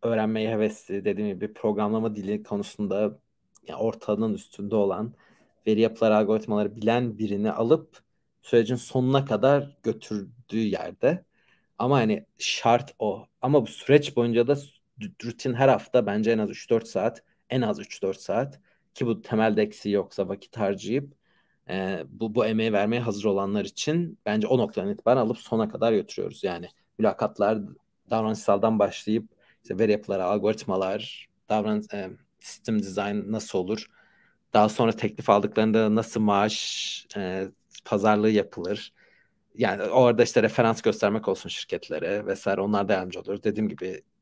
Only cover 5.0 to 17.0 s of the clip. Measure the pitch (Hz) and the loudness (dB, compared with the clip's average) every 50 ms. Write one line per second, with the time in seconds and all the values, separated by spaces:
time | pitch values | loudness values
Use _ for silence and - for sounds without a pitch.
5 | 110 123 - _ _ _ _ _ _ _ _ _ _ 110 110 104 113 113 110 - | -6 -8 -10 _ _ _ _ _ _ _ _ _ _ 0 2 4 2 2 2 2
6 | 113 110 107 107 107 98 110 107 107 - 107 104 104 104 107 113 107 110 113 120 | 2 4 4 4 4 4 2 0 0 -2 -2 -2 -2 -2 -4 -2 0 0 2 2
7 | 123 120 107 101 110 104 101 98 104 110 - - 113 117 156 160 - - _ - | 0 -2 -4 -6 -4 -4 -2 -2 -2 -2 0 0 2 2 2 2 0 -8 _ -20
8 | _ _ _ _ _ _ _ _ _ - - 120 117 107 127 123 - - - 131 | _ _ _ _ _ _ _ _ _ 2 2 2 4 4 -2 -4 -4 -4 -2 0
9 | 127 127 135 139 135 139 117 104 101 131 143 143 139 - - _ _ 117 107 - | 0 2 2 2 2 0 -2 2 4 4 4 4 0 -4 -14 _ _ -6 -6 -6
10 | - - 107 104 98 95 - _ - _ - 113 113 104 92 - - 82 95 _ | -6 -8 -6 -6 -6 -8 -16 _ -18 _ -4 -2 -2 0 -2 -4 -6 -10 -8 _
11 | - 131 165 185 - _ _ _ _ _ _ _ _ _ _ _ 110 127 143 135 | 0 0 0 0 -6 _ _ _ _ _ _ _ _ _ _ _ 0 2 4 4
12 | 117 110 107 98 - _ _ _ - - - - - 117 117 120 - - - _ | 4 2 0 -2 -4 _ _ _ -6 -6 -6 0 4 4 4 4 4 -2 -10 _
13 | 110 107 95 92 95 _ _ _ - 127 143 147 117 110 - - - - 139 147 | -4 -4 -4 -4 -10 _ _ _ -2 2 2 2 2 2 -8 -14 2 6 6 6
14 | 143 - - - 117 120 117 113 120 120 143 143 139 - _ _ _ _ _ - | 6 4 0 0 0 2 4 2 4 4 2 -2 -2 -14 _ _ _ _ _ -16
15 | 107 101 - _ - 117 117 - - 135 120 117 135 135 127 101 - - _ 127 | -14 -14 -14 _ -10 -10 -10 -6 -6 -4 0 4 6 6 6 4 2 2 _ 2
16 | 113 104 101 107 110 110 117 110 107 101 - - - - 120 113 110 - - 95 | 2 2 0 0 2 2 2 2 0 -2 -4 -10 -2 0 0 0 0 0 -4 -2